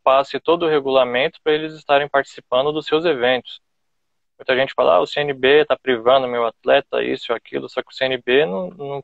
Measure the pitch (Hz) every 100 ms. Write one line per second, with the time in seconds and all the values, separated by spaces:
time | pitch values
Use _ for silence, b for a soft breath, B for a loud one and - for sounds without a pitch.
0 | - 135 139 135 - 170 165 151 135 131
1 | 123 123 156 - 156 151 156 156 - 143
2 | 143 139 135 - - 127 143 151 - 156
3 | 170 135 123 127 - - _ _ _ _
4 | _ _ _ - 131 127 135 - 131 180
5 | 147 - 147 131 131 147 147 131 - 120
6 | 113 135 127 120 113 - 127 135 - 123
7 | 120 131 - 113 - 139 131 - - -
8 | 131 131 120 131 160 190 180 139 143 139